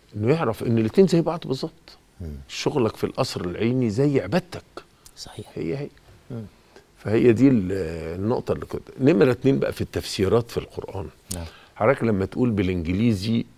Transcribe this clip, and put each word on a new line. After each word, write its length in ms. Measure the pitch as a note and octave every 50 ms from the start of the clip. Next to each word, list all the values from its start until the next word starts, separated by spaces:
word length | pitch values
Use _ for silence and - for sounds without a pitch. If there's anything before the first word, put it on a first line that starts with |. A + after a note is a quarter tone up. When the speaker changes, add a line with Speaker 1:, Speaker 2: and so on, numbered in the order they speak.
| _ _ -
Speaker 1:
إنه 180 | G#2 G#2+ A#2 D#3
يعرف 280 | E3 D#3+ A2+ G#2+ - A#2+
إن 160 | B2 A2+ A2+
الاتنين 280 | A2 A2 - - G3
زي 140 | E3+ E3+ E3
بعض 200 | D#3+ E3 E3 E3+ -
بالظبط. 520 | - C3 C3+ - D#3+ - _ _ - - - _ _ _ -
Speaker 2:
مم. 80 | F2 D#2+ D2 C#2 C#2 -
Speaker 1:
شغلك 480 | - - - C3 D3 C#3+ A2+ G#2+ -
في 80 | - -
القصر 360 | - - - C3 - - F#2+
العيني 500 | F#2 F2+ E2+ E2 G#2 A#2 B2 C3 B2+ A2+
زي 300 | G2 A2+ C#3 D3 C#3 C3+
عبادتك. 420 | - G2 C3+ F3+ - - - - - _ _ - - _ _ _ - - -
Speaker 2:
صحيح. 300 | - - - - - G#2 - -
Speaker 1:
هي 240 | A2 F2+ E2 - C#3
هي. 100 | D3 - - - _ - - - _ -
Speaker 2:
مم. 120 | B2+ A#2 G#2+ F#2+ - _ _ _ - - - _ _ -
Speaker 1:
فهي 340 | - - G#2+ B2 C3 B2 A#2
دي 160 | G#2+ C3 C#3
ال-، 240 | C3 A2 F2+ F2+ G2 F#2+ F2 D#2+ E2+ E2 D#2+ D#2+ E2+ F#2
النقطة 320 | G2 G#2+ B2 - - - F#2
اللي 140 | D2+ -
كنت، 160 | - - - - - - -
نمرة 300 | C3 C3+ F3 G3+ D#3+ C3 A#2+
اتنين 260 | - - C3 C#3 -
بقى 140 | - - -
في 80 | -
التفسيرات 720 | G#2+ - - F2 - - - - F#2+ F#2 G2+ A#2+ A#2 -
في 80 | - -
القرآن. 500 | - - - - - - - G2 G2 - - _ _ - F2+
Speaker 2:
نعم. 100 | F2 E2 E2 - - - - -
Speaker 1:
حضرتك 260 | - G#2 A#2 C#3 - B2
لما 200 | A2+ G#2+ F#2+ F#2+
تقول 260 | - - - B2+ B2
بالإنجليزي 960 | A2 G2+ G2+ F2+ F#2 F2+ D#2 D#2+ F2+ F#2+ A#2 A#2+ A2 F#2 F#2+ A2+ A2+ A#2 A#2 - -